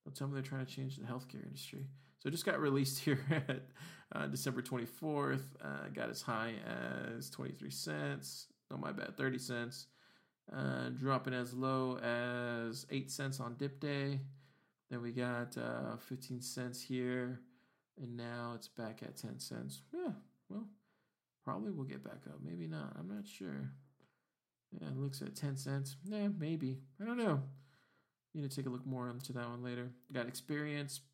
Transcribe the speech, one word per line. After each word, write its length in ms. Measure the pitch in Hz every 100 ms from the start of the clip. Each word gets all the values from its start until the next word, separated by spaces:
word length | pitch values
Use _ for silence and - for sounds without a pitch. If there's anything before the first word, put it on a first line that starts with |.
Don't 100 | 156
tell 120 | 135 139
me 80 |
they're 80 | 139
trying 240 | 135 139 131
to 60 |
change 240 | - 135 135
the 80 |
healthcare 400 | 131 127 127 -
industry. 420 | - 139 - - 135 - - _
So 100 | 139
it 40 |
just 120 | 160
got 160 | - 151
released 380 | 147 139 135 -
<laughs> 60 |
here 200 | - 135 135
at, 320 | 160 143 135 - - 156 - -
uh, 140 | - 143
December 360 | 139 139 127
twenty-fourth. 960 | 123 127 120 - 156 147 139 135 135 -
Uh, 260 | - - -
got 160 | 135 120
as 100 | 117
high 320 | - 110 113 110 110 - 123 127 123 117
as 140 | 139
twenty-three 400 | - 135 139 143
cents. 760 | 135 156 151 147 139 139 - - _ _
No, 60 | 135
my 160 | 104
bad, 240 | - - -
thirty 220 | 135 127
cents. 480 | 131 120 120 - - - - - _ _ -
Uh, 380 | 131 135 127 127
dropping 460 | 123 131 131 131
as 180 | 127 120
low 460 | 123 131 131 131 127
as 880 | 117 120 123 123 120 117 117 113 -
eight 200 | 139 135
cents 280 | - 139 135
on 160 | 120 120
dip 240 | 139 135
day. 380 | 147 139 139 139 135 - - _ _ _ _
Then 140 | 123
we 100 | 117
got, 460 | 123 123 120 120 120
uh, 400 | 120 120 123 117
fifteen 420 | - 131 - 123
cents 400 | 127 - 123 123
here. 600 | - 127 123 127 123 127 - - _ _ _ -
And 160 | 127 120
now 360 | 117 120 120
it's 140 | 117 -
back 340 | - 110 117
at 160 | 117 -
ten 200 | - 127
cents. 440 | - 117 131 135 -
Yeah, 200 | 339 349 - - _ _
well, 180 | 196 226 - _ _ _ _ _ _
probably 260 | - 190 214
will 140 | 165
get 180 | - 135
back 200 | - 123 131
up. 120 | 151
Maybe 240 | 80 85 80
not. 300 | 78 71 -
I'm 100 | 185
not 120 | 104 -
sure. 460 | - 95 69 67 - - _ - _ _ _ _ _ _
Yeah, 160 | - 156
it 80 | 131
looks 240 | 139 135
at 160 | - -
ten 180 | 143 135
cents. 380 | 139 139 139 -
Yeah, 260 | 180 208 202
maybe. 500 | 196 156 160 131 131 - -
I 60 |
don't 140 | 214 240
know. 240 | 220 143 139 - - - _ _ _ _ _
Need 180 | 156 139
to 60 | 139
take 80 | 135
a 40 |
look 160 | 123 127
more 240 | 127 123
into 240 | 120 131
that 160 | 120 120
one 120 | 120
later. 280 | 123 123 123 123 -
Got 160 | 135 120
Experience. 720 | 123 - 147 151 147 143 - -